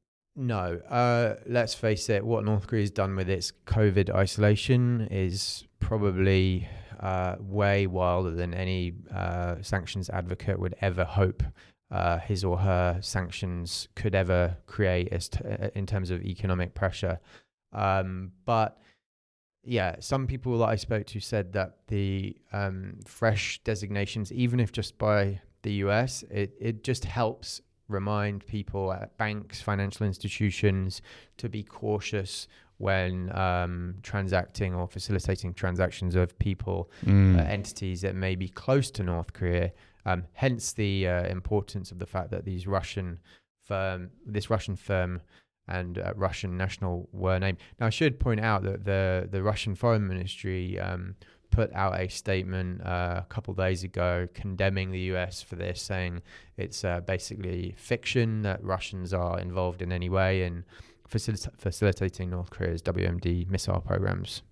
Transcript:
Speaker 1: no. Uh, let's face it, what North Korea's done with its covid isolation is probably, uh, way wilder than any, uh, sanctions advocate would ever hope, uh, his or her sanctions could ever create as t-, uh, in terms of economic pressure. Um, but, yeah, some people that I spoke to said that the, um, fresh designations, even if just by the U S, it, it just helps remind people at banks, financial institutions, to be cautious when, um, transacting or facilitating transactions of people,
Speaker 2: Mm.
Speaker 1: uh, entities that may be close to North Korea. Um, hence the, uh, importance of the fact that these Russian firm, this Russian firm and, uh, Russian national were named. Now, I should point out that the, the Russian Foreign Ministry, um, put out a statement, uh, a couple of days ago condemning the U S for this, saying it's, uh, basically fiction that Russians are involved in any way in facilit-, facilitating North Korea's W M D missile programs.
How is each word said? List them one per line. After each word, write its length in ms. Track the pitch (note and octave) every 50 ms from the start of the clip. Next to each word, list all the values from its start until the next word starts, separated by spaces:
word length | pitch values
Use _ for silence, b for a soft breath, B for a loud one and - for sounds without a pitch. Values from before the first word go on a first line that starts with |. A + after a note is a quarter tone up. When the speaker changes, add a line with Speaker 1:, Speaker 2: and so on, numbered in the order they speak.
| _ _ _ _ _ _ _
Speaker 1:
no. 460 | C#3+ C3 A#2+ A2+ G2 F2+ F2 E2+ F2 - -
Uh, 460 | B2 A#2+ B2 B2 A#2+ A#2+ A#2+ G#2+ G#2+ - -
let's 280 | - A#2+ A#2+ A2+ A2+ -
face 340 | - - A2 G#2+ F#2 - -
it, 160 | G#2+ G2 G#2
what 200 | A2 A#2 G#2+ G#2+
North 220 | G#2 G#2+ G2+ F#2+
Korea's 240 | - A#2 A2 G2+ G2+
done 240 | - - G2 F#2+ G2
with 140 | F#2+ F#2 F2+
its 240 | G2 F2 - - - _ _
covid 420 | - - A2 G#2+ G#2 F2+ G2+ F#2+ G2
isolation 960 | F#2+ F#2+ G2 - - - G#2 G#2 G#2 G2+ - - C3 B2 B2 A#2+ B2 A2+ G#2+ F2+
is 540 | G2 G2 F#2+ F2+ F2+ G2 - - - - - - _ _
probably, 880 | - - A2+ G#2+ G#2 G2+ F#2 F#2 F#2+ F#2+ F#2+ F#2+ F#2+ F#2 F#2 F#2 - B B B B B B -
uh, 360 | - F#2+ F#2+ F#2 F#2 F2+ F#2 G2
way 460 | G#2 F#2+ G2 G#2 G2+ G2+ G2+ G2 G2
wilder 440 | F#2 F2 F#2 F2+ F2+ F2 F2+ F#2 F2
than 240 | E2 F2 F2 F2 E2+
any, 400 | F#2 F#2 F#2 F#2 F#2 F2+ F2 F2 F#2+ - - -
uh, 420 | F#2 F#2 F2 F2 F2 F2 F2 F2 E2
sanctions 480 | F#2 - G2+ G2 F2+ - - G2 F2+ -
advocate 500 | F2 F#2 F2 F2 F2+ - - G#2 F#2+ F#2
would 180 | F#2+ F#2 F#2 -
ever 240 | G2 G2 F2 F2+ F2
hope, 380 | - - G2 G2 F#2 - - - - B B B B B B _ _
uh, 280 | - F#2+ F2 F2 E2+ F2
his 220 | - - G#2 F2+ G2
or 140 | F#2 F2
her 420 | F2 G2 G2 F#2 F2+ F2+ F2+ F2 F#2 F#2
sanctions 840 | - - F#2+ F#2 E2+ - - G2+ F2+ F2 E2+ E2+ E2+ - - - - _
could 180 | - - G#2+ G2
ever 420 | F#2+ F#2 F2+ F#2 F2 F2 E2+ F2+ - -
create 420 | - - - G#2 F#2 F2+ F2+ F2+ F#2+ -
as 160 | F2 - -
t-, 160 | - - -
uh, 240 | G2+ G2+ - G2+ G2+ -
in 100 | G2+ G2
terms 260 | F#2 G#2 G2 F#2 F2
of 120 | F2+ F2 G2
economic 500 | G2 F2+ - G2+ F#2+ F#2 F2+ F2+ E2+ -
pressure. 460 | - G2 F#2+ - - - F2+ E2+ E2+ B B B B B B B _ _ _ -
Um, 580 | G#2+ G2 G2 F#2+ F#2+ F#2+ F#2+ F#2 F#2 F#2 F#2 - - _
but, 340 | - A#2 A2+ A2 G#2 - - b b b b b _ _ _ _ _ _ _ _ _ _ _ _
yeah, 320 | A#2+ B2 A2 F#2 F2+ F2 -
some 300 | - - C#3 C3+ C3 B2+
people 300 | C3+ B2+ - B2+ A#2+ A2+
that 100 | A2+ A2 A2
I 20 |
spoke 300 | G#2 - - A#2 G#2+ G2+
to 120 | - - G#2
said 340 | - - A#2+ G#2 G2 F2+ F#2+
that 240 | G2+ F#2 - - _ _ -
the, 480 | A2 G2+ G2 G2 G2 F#2+ G2 G2+ - - _ _ -
um, 480 | G2+ G2+ G2 F#2+ F#2+ F#2+ G2 G#2 G#2+ G2+
fresh 560 | - - - A#2 A2 G#2+ G2 - - - - -
designations, 680 | A2+ A2 F#2+ G#2 G2 G2+ G2+ G2+ - - A2 G#2 - -
even 280 | B2+ B2 A#2+ A#2+ B2
if 100 | A2+ G#2
just 260 | - A#2 G#2+ - -
by 440 | _ G#2+ G#2+ G#2 G#2 G2+ G2 G2 F#2+ - - _ _ -
the 100 | G#2 G#2 G2+ G2
U 60 | G2
S, 320 | G2+ A2 B2+ B2+ - - - -
it, 240 | - G#2 G2+ G2 - -
it 240 | G#2+ A#2 A2+ G#2+ -
just 200 | - B2+ - -
helps 560 | F2 - B2 A#2 A2 - - - - - - - _ _ _ _ -
remind 580 | G#2 F#2+ G2 G2+ G#2 G#2 G2+ G#2 G2+ G2 -
people 460 | - - G#2 G2 - - G2 F#2+ F#2 F#2
at 240 | F#2 G2+ - - -
banks, 420 | A2 G#2+ G#2 G#2 G2+ - - -
financial 460 | - - G2+ G2 G2 G2 - - G#2+
institutions, 960 | G2+ F#2 - - G2 - - G#2+ G2+ F#2 - - G2+ F#2+ F#2+ F#2 F#2+ - - B B B B B B B
to 120 | - - A2+
be 140 | G#2+ G#2+ G#2
cautious 840 | - - - A2+ G#2+ G#2 G2+ - - G#2+ G#2 F#2+ F#2+ - - - b b b b b b _
when, 580 | G2 G2 F#2+ F#2+ F#2 F#2 F#2 F2+ F2+ F2+ -
um, 600 | F#2 F#2+ F#2 F2+ F2+ F2+ F2 F2 F2 F2 F2 F#2+ F#2+ -
transacting 720 | - - G2+ F#2+ F#2 F#2+ F#2 F2 - - - G#2 F#2 F2+
or 120 | F2 F2
facilitating 640 | F2+ - F#2 - - G#2 F#2 - - F#2+ - - F2+ F2
transactions 600 | - - F#2 F2+ F2+ F2+ F2 - - F#2 F2+ E2+
of 240 | F#2 F2+ F2 - -
people, 520 | - G2+ F#2+ - - F#2+ F#2 F2+ F2+ B B B B
Speaker 2:
Mm. 340 | - G2+ G2 G2 F#2 F2+ E2+
Speaker 1:
uh, 40 | D#2+
entities 600 | F2 G2+ G2+ G#2 - - - G2+ F#2 F#2 F2+ F#2
that 120 | G2 F#2+
may 220 | F#2 F#2+ F#2+ F#2
be 120 | F2+ F#2+ F2+
close 400 | - - - - C3+ C#3 C3 - -
to 100 | - F#2
North 300 | F2+ E2+ E2+ E2+ - -
Korea. 400 | - F#2 F2 F2 F2 F2 F#2+ b b b b b b b
Um, 180 | F#2+ F#2 F2+ F2 - -
hence 380 | - C3+ C3 B2 A#2 - - -
the, 360 | - G#2 G2+ G2 G2 F#2+ F2+
uh, 180 | F2+ F2 F2+
importance 640 | - F#2+ F#2 - - G#2+ G2+ G2 - - G2+ F#2 -
of 80 | F2+ F2+
the 80 | F2
fact 240 | - - F#2 F2+ -
that 140 | G2+ F#2 G2
these 240 | G2 F#2 F2+ F2 F#2+
Russian 500 | G2 F#2+ F#2 - - G2 F#2 F2+ F2 F2 b b b b b b _ _ _
firm, 460 | - G#2+ F#2+ F#2+ F#2+ F#2 F2+ F2+ F2 - - -
this 240 | - G#2 G#2 - -
Russian 280 | A2+ G2+ - - F#2+
firm 460 | F2+ - - G2 F#2 F2+ F2+ F2+ F2 - b b b b b _ _ _
and, 320 | - F2 F#2 F2+ F2 F2 F2+
uh, 140 | F#2 F#2 F#2
Russian 440 | F2+ F#2+ F2 - - - F#2 F2+ F2+
national 500 | F#2+ F#2 - - G2 F2+ F2 F2 - - -
were 260 | F#2+ F#2 F#2 F#2 F#2
named. 180 | F#2+ G2 F2+ B B B B -
Now, 60 | A#2
I 40 | A2+
should 300 | - - D#3+ D3 B2 B2+
point 200 | - B2+ A2+ G#2+
out 240 | A2 A2+ G#2+ F#2+ G2
that 200 | F#2+ F#2+ G2 F#2+
the, 420 | G2 G2 F#2+ F#2+ F#2 F#2 F#2 F2+ F2+
the 120 | G2 F#2+ F#2+
Russian 320 | G#2 G#2+ - - A2 G2
Foreign 320 | - - A#2 A#2 G#2+ G2+
Ministry, 720 | F#2+ F#2 F#2 F#2 F#2+ - - - F#2+ F#2 F#2 F2+ F#2 F#2+ F#2
um, 360 | F#2 F#2 F2+ F2+ F#2 F#2 G2 B B B B B _ _
put 220 | - A#2 A2 - -
out 260 | F#2 G2 F#2+ F#2 F2+
a 100 | F#2 F#2
statement, 760 | - - - G#2 F#2+ F#2 F#2 F#2 F#2 F#2 F#2 F2+ F2+ F2+ F2+
uh, 380 | F#2 F2+ F2+ F2+ F2 F2 F#2 F2+
a 40 | -
couple 220 | - A2+ - - F#2+
of 40 |
days 280 | F#2 F#2 F#2 F#2+ F2 F2+
ago 440 | F2 - F2+ F2+ F2+ F2 F2 F2+ F2+ -
condemning 560 | - - G2+ F#2+ F2 G2 G2 G2 F#2+ F#2 F#2
the 80 | F#2 F#2 F#2 F#2 F#2
U 40 |
S 240 | F2+ F2+ F#2 F2+ -
for 140 | - - -
this, 240 | F2 F2+ F#2 F#2 -
saying 400 | - - G2 F#2 F2+ F2+ F2 F2 B B B B B B B -
it's, 260 | F#2+ - - - -
uh, 160 | F#2 F2 F2
basically 760 | F2 F#2 F#2+ F2+ - - - A2 F#2 F2+ F2+ F2+ F2+ F2 G2+ -
fiction 640 | - - B2 A#2 - - - B2+ A#2 A2+ A2 G#2+ G#2
that 200 | G2+ F#2 - G#2
Russians 520 | G2 F#2 F#2 - - G2 F#2+ F2+ F#2 F#2+
are 240 | F2+ F2 F2 F2 F2+
involved 420 | F#2 F2+ F2 F#2 F2+ F2+ F2 F#2
in 120 | F#2 F2+ F2+
any 180 | F2 F2+ F2
way 320 | F#2 F#2+ F#2+ F#2+ F#2+ F#2+ F2+
in 220 | F2 F2 F2 F2+ B B B B B B B B -
facilit-, 400 | - G#2+ - - G#2+ G2 - - -
facilitating 720 | - - - - - G#2+ G2 F#2 - F#2+ F#2 - - F#2 F2
North 220 | F2+ F2 F#2 -
Korea's 320 | - - F#2 F2 E2+ F2 -
W 240 | F#2+ F2+ F2+ F#2
M 120 | F2+ F2 F2
D 280 | F2+ F2 F2 F2 F2 F#2
missile 320 | F#2+ G2 - G2 F#2+ F#2
programs. 640 | - - F2+ F#2 F#2+ G2 - F2+ F#2 - - - - -